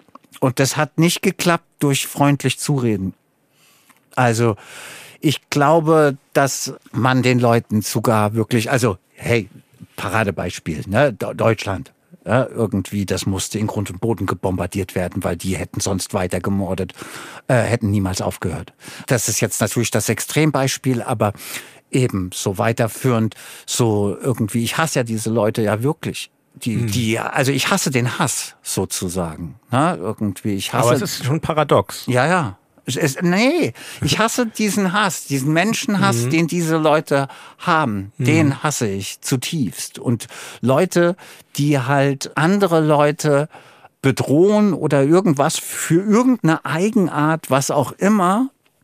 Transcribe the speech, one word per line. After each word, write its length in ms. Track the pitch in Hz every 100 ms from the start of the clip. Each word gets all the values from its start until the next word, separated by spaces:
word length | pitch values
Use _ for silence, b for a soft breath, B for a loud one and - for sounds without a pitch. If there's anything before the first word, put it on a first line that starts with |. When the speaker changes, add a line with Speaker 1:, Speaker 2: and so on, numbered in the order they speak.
| _ - _ -
Speaker 1:
Und 220 | 131 123
das 160 | 135 -
hat 220 | 151 -
nicht 240 | 165 -
geklappt 420 | 196 - 175 170 _ -
durch 260 | 143 135 -
freundlich 520 | - 143 143 131 -
zureden. 560 | - 139 120 104 95 - _ _ _ b b b b b _
Also, 420 | - 123 113 117 104 B B B B B B
ich 300 | 165 - -
glaube, 680 | 147 143 165 156 160 147 135 _
dass 420 | 151 135 - - - _
man 300 | - 131 127
den 160 | 123 123
Leuten 420 | 120 117 - 107
sogar 520 | - 123 113 110 104
wirklich, 360 | 113 110 120 117
also, 260 | 135 120 90 _
hey, 340 | - - 117 98 - _ _ - -
Paradebeispiel, 880 | 104 110 101 85 90 - - 76 -
ne, 260 | 107 143
Do-, 200 | 104 107
Deutschland. 580 | 107 110 110 - 92 135 _ _ -
Ja, 220 | - 120 127
irgendwie, 580 | - 107 101 92 101
das 220 | 95 92 -
musste 320 | 95 - 104
in 80 | 107
Grund 240 | 107 101
und 100 | 90
Boden 260 | 113 110 95
gebombardiert 680 | 92 95 90 90 101 90
werden, 300 | 98 87 -
weil 120 | 92 85
die 200 | 92 85
hätten 240 | 87 -
sonst 340 | - 95 -
weiter 240 | 101 92 90
gemordet, 520 | 98 98 92 92 90 - B B B B -
äh, 60 | 127
hätten 340 | 104 117 107
niemals 320 | 104 95 92
aufgehört. 500 | 101 - 92 78 90 _ B B -
Das 200 | 120 -
ist 120 | 107
jetzt 200 | 117 -
natürlich 300 | 107 - 113
das 180 | 113 -
Extrembeispiel, 960 | 110 - 147 156 139 131 - 131 120
aber 300 | 107 113 107 - B B B B _
eben 400 | 139 123 104 90
so 260 | - 110 95
weiterführend, 760 | 113 117 113 - 131 117 113 - B B B
so 500 | - 117 104 101 -
irgendwie, 420 | 135 113 107 117
ich 160 | 117 -
hasse 220 | 160 143
ja 20 |
diese 280 | 117 110 110
Leute 320 | 113 107 110
ja 200 | 104 107
wirklich. 480 | 131 160 104 - - _ _
Die, 220 | - 120 110
Speaker 2:
Hm. 140 | 117
Speaker 1:
die, 260 | 101 110 113
also 320 | 113 147 135
ich 200 | 139 -
hasse 200 | 196 180
den 280 | 127 120 -
Hass 340 | 147 - - -
sozusagen, 920 | - - 92 - 92 90 82 76 82 - -
ne, 240 | 123 165 160
irgendwie, 540 | 95 107 104 95 110
ich 180 | 98 -
hasse 120 | 123 120
Speaker 2:
Aber 60 |
es 80 | 131
ist 220 | 208 -
schon 160 | 127 160
paradox. 640 | - 156 147 131 - - -
Speaker 1:
Ja, 200 | 123 143
ja. 280 | 180 120 95 _ _
Es 120 | - 127
ist, 260 | 151 135
nee, 520 | 175 185 254 339 147 - B B
ich 160 | 151 -
hasse 280 | 220 - 233
diesen 460 | - 214 196 190
Hass, 340 | 202 202 - -
diesen 260 | 139 135
Menschenhass, 680 | 156 202 220 - 202 196 117
Speaker 2:
Mhm. 60 | 120
Speaker 1:
den 160 | 165 170
diese 300 | 175 165 160
Leute 500 | 156 156 - 139 139 B B B
haben, 520 | - 160 139 101 98 -
Speaker 2:
Mhm. 60 |
Speaker 1:
den 380 | 127 160 147 131
hasse 240 | 156 - 110
ich 320 | 98 98 -
zutiefst. 800 | - 131 - 165 104 - - -
Und 260 | - 117 - B B B
Leute, 520 | 117 135 185 175 175 185 B B - -
die 220 | 147 143
halt 540 | 123 143 139 135 - -
andere 440 | 160 202 190 165
Leute 680 | 151 147 147 151 151 139 151 B B B B _
bedrohen 720 | 135 131 123 143 196 208 208
oder 300 | 160 - 143
irgendwas 540 | 139 170 196 139 147 -
für 420 | - - - 165
irgendeine 600 | 202 214 254 247 160 160
Eigenart, 840 | 131 156 202 214 175 147 151 160 -
was 180 | 135 139
auch 220 | 143 127
immer, 560 | - 190 214 180 202 262 _ _ _